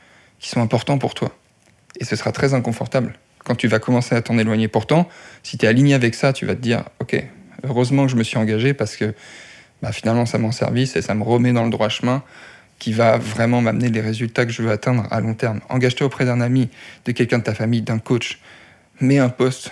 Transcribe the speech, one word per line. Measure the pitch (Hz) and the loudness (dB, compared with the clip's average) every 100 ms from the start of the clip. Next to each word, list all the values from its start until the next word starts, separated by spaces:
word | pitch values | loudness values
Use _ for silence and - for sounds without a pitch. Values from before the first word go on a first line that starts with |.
| _ _ _ _ | _ _ _ _
qui | - | -6
sont | - | -2
importants | 113 117 - 143 | 0 0 0 0
pour | - | 0
toi. | - 120 - _ _ _ _ _ - | -4 -6 -8 _ _ _ _ _ -12
Et | - | -6
ce | - | -4
sera | - | -4
très | - 139 | 0 0
inconfortable | 135 117 113 - 135 117 - _ _ | 0 -2 -4 -2 -2 -2 -8 _ _
quand | - 120 | -4 -2
tu | 113 | 0
vas | 110 | 0
commencer | - 120 120 117 | 2 0 2 -2
à | |
t'en | 113 117 | 0 0
éloigner. | 110 110 110 | 2 2 2
Pourtant, | 113 - 156 175 - - - | 0 2 2 2 -4 -20 -20
si | - 120 | -12 0
t'es | 110 | 4
aligné | 123 143 | 6 6
avec | 139 120 | 4 2
ça, | - 143 | 2 0
tu | 131 98 | 0 -4
vas | 104 | -4
te | |
dire, « | 120 117 - - | -2 -2 -4 -10
OK, | - - - - - - | -4 -4 -6 -16 -20 -12
heureusement | 131 120 127 139 135 | -4 0 2 4 2
que | |
je | 123 | 2
me | |
suis | 110 117 | 0 0
engagé | 110 110 131 | 0 2 0
parce | 131 107 - | 0 -4 -2
que, | 107 - - - - - - - | -4 -4 -14 -20 -20 -20 -20 -10
bah, | 113 | -8
finalement, | - 113 117 120 | -4 0 2 0
ça | 123 | 0
m'en | 113 | -2
service | 120 - 120 110 - | -2 -2 0 0 -2
et | |
ça | - 107 | -2 -2
me | |
remet | 107 120 123 | 2 2 4
dans | 120 | 2
le | 117 | 0
droit | 110 110 | 0 -2
chemin | - 120 135 - - - - _ - | 0 -2 -2 -6 -20 -20 -20 _ -10
qui | 120 | -4
va | 110 113 117 | 2 4 4
vraiment | 110 110 117 120 | 0 -2 0 2
m'amener | 113 113 120 | 2 0 0
les | 110 | 0
résultats | 110 110 117 - 120 | -2 -4 -4 -2 -2
que | |
je | 120 | -2
veux | 117 | -2
atteindre | 107 131 123 104 | -2 0 0 0
à | 110 | -2
long | 110 | -2
terme. » | 110 120 104 - | -2 -4 -4 -4
Engage-toi | 131 123 - 139 | 0 0 0 -2
auprès | - 127 | 0 0
d'un | 123 | 0
ami, | 120 131 123 - - - - | 2 2 0 -4 -20 -12 -6
de | |
quelqu'un | 120 117 120 | 0 0 2
de | |
ta | 110 | 0
famille, | 104 110 117 | -2 0 0
d'un | 107 110 | 0 -4
coach. | - 120 - - - - - - _ - | 0 -2 -2 -12 -16 -20 -20 -20 _ -2
Mets | 131 139 | 2 4
un | 127 | 2
post | 123 127 127 - | 2 0 0 -12